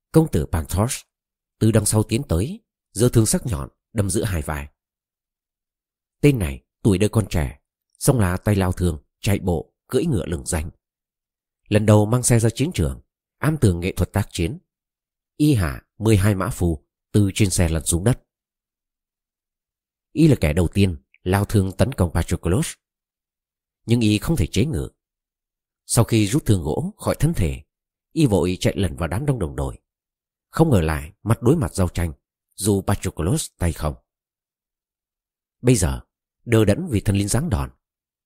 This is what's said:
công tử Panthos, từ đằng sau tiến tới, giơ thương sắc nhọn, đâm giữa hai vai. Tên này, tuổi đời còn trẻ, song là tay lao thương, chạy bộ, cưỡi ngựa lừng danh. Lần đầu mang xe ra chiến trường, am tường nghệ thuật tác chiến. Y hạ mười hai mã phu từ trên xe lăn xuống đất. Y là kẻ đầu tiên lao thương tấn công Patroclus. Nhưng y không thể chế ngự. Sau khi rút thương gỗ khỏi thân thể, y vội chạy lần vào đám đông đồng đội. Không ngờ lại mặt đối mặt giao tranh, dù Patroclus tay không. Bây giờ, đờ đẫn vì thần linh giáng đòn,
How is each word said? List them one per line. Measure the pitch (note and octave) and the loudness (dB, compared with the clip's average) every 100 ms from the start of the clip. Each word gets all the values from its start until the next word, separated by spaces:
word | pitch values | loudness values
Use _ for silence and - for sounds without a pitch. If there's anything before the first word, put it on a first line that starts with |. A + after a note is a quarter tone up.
| _ | _
công | D#3+ D#3+ | 2 2
tử | F2 C#2 | 0 -4
Panthos, | D#2+ D2 E2 A#2 - - _ _ _ _ _ | -6 -4 -2 -2 -4 -12 _ _ _ _ _
từ | A2 | 2
đằng | A2 G2+ | 2 2
sau | G#2+ | 0
tiến | G#2 A2+ - | 0 -2 -2
tới, | E2+ A#2+ G#3+ _ _ _ | -2 -2 -8 _ _ _
giơ | - A#2+ | 0 2
thương | A#2 A2 | 4 2
sắc | F#3 - | 0 -2
nhọn, | D#2 C2 _ _ | -6 -8 _ _
đâm | G#2+ G2+ | -4 -4
giữa | - | -2
hai | - F2 | -2 -4
vai. | D2 D2+ C#2 - _ _ _ _ _ _ _ _ _ _ _ _ _ _ | -6 -8 -10 -16 _ _ _ _ _ _ _ _ _ _ _ _ _ _
Tên | D3 C3 | 2 2
này, | D#2+ C2+ - _ | 0 -6 -14 _
tuổi | A#2 F#2 | 2 2
đời | G#2 | 2
còn | A2+ G2 | 0 0
trẻ, | F2+ C#2 - _ _ _ _ | 0 -2 -4 _ _ _ _
song | - C3 | 0 2
là | F#2 F#2 | 2 0
tay | - G2 | 0 0
lao | F#2 | 0
thương, | F2+ F2+ D2+ - _ | 0 -2 -4 -10 _
chạy | - G2+ | -2 -2
bộ, | - E2 - _ _ | 0 -4 -6 _ _
cưỡi | B2+ E3+ | -2 0
ngựa | A2+ D2+ | -2 -2
lừng | D#2+ C2 | -6 -4
danh. | E2+ D#2+ - _ _ _ _ _ _ _ _ _ | -6 -6 -12 _ _ _ _ _ _ _ _ _
Lần | G#2 G#2+ | 0 4
đầu | G#2+ G#2 | 4 4
mang | B2 | 0
xe | B2 A#2+ | 2 2
ra | A2+ | 2
chiến | - D3 | 0 -4
trường, | F#3 D2+ C2 - _ _ _ | -2 -4 -4 -14 _ _ _
am | C3+ D#3+ | -4 2
tường | G#2 E2+ | 2 2
nghệ | F2 - | -2 -4
thuật | F2+ | -4
tác | G2 - | -4 -6
chiến. | - E2+ D#3 - _ _ _ _ _ _ - | -4 -4 -6 -16 _ _ _ _ _ _ -2
Y | D3+ | 0
hạ | B2+ D#2+ B1+ - - | 2 0 -4 -14 -4
mười | G#2+ G#2 | 2 2
hai | G#2 F#2+ | 2 0
mã | F#2+ | -2
phu | - F2 D#2+ _ _ _ | -2 -2 -2 _ _ _
từ | G#2+ G2+ | 0 2
trên | - G2+ | 2 0
xe | - E2+ | 2 0
lăn | D#2+ - | 0 -2
xuống | E2+ | -2
đất. | G2+ C3 _ _ _ _ _ _ _ _ _ _ _ _ _ _ _ _ _ _ _ | 0 -2 _ _ _ _ _ _ _ _ _ _ _ _ _ _ _ _ _ _ _
Y | - D#3+ | 4 4
là | A#2+ | 6
kẻ | D#2 | 2
đầu | D2+ E2+ | 0 0
tiên | - G2 D2+ - _ | 2 0 0 -12 _
lao | F2+ G2 G2+ | -2 0 2
thương | G#2+ F#2+ - | 0 0 0
tấn | A2 | -2
công | - F2 | 0 -2
Patroclus. | - - F2 E2 F#2+ E3 - _ _ _ _ _ _ _ _ _ _ - | 0 -2 -2 0 -2 -2 -8 _ _ _ _ _ _ _ _ _ _ -2
Nhưng | A#2+ | 2
y | G#2+ G#2+ | 2 2
không | - E3 | 0 -2
thể | D2+ | 0
chế | F2+ C#3 | 0 -2
ngự. | G2 B1+ - _ _ _ _ _ _ _ _ - | -2 -8 -12 _ _ _ _ _ _ _ _ -4
Sau | - A2 | 0 2
khi | A2+ G2+ | 2 0
rút | C#3 - | 0 0
thương | G2 | 0
gỗ | D#2 - F3+ - | 0 -4 -6 -6
khỏi | - - | -6 -2
thân | D#3 | -2
thể, | E3+ E2 B1+ - _ _ _ _ | 0 -2 -4 -12 _ _ _ _
y | D#3+ C#3+ | 0 2
vội | G2 E2+ F#2 | 2 0 -2
chạy | G#2 - | -2 -2
lần | F#2 D2 | -4 -4
vào | E2 | -6
đám | F2 D3 | -4 -4
đông | B2+ | -4
đồng | D#2 C2+ | -4 -6
đội. | C2+ G#2+ _ _ _ _ _ _ _ | -8 -10 _ _ _ _ _ _ _
Không | - D#3+ | 0 2
ngờ | G#2+ | 2
lại | D#2+ D2+ C#2+ - | 0 -4 -8 -10
mặt | - - | -4 -2
đối | B3+ F3 | 0 0
mặt | G#2 | -2
giao | - F2+ | -2 -2
tranh, | - E2+ D2 _ _ _ - | -2 -6 -8 _ _ _ -6
dù | G2 G2 | -2 0
Patroclus | F#2+ G2 F#2 - D#2+ D#3 - - | 0 -4 -6 -6 -4 -4 -6 -6
tay | F2 | -4
không. | - D#2 C#2 _ _ _ _ _ _ _ _ _ _ _ _ _ _ _ _ | -4 -6 -8 _ _ _ _ _ _ _ _ _ _ _ _ _ _ _ _
Bây | B2+ A#2+ | 2 2
giờ, | D#2+ B1 - _ _ _ - | 2 -2 -8 _ _ _ 0
đờ | A2+ G#2 | 4 4
đẫn | G2+ F3+ | 2 0
vì | G#2 | -2
thần | - G2+ | 0 0
linh | G2+ | 0
giáng | A#2 E3 | -2 0
đòn, | C#2+ C#2 - _ _ _ _ | -2 -4 -10 _ _ _ _